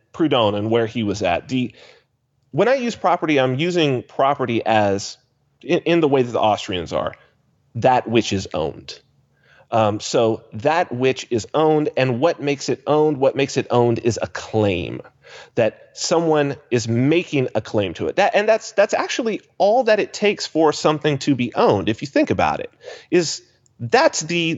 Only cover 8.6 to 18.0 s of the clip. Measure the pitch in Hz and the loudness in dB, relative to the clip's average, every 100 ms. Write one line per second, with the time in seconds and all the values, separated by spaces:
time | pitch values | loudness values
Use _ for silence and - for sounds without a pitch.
8.6 | 78 - - - _ _ _ _ _ _ | -6 -8 -16 -20 _ _ _ _ _ _
9.6 | - 117 110 104 - 135 113 110 - 110 | -4 0 2 0 -2 0 2 0 -6 -4
10.6 | 123 160 175 123 131 131 - 117 - 143 | 0 0 -2 0 0 0 -2 -4 -2 0
11.6 | 156 151 151 - 131 117 160 151 143 139 | 2 2 0 0 -2 2 0 0 -4 -4
12.6 | - 120 - 151 151 139 135 - 139 135 | -2 -4 0 2 2 2 0 0 -2 -2
13.6 | - 120 120 117 120 104 87 - - 110 | 0 2 2 2 0 -2 -6 -10 -6 0
14.6 | 101 87 58 62 - _ - - - - | 0 0 -4 -10 -14 _ -20 -20 -12 0
15.6 | 110 - - - - 165 165 151 143 - | 0 0 -20 -10 0 0 2 2 0 -4
16.6 | - 120 113 117 135 165 175 143 127 110 | -2 -2 0 0 2 2 0 -2 -2 -4
17.6 | - 110 95 80 | -4 -2 -2 -4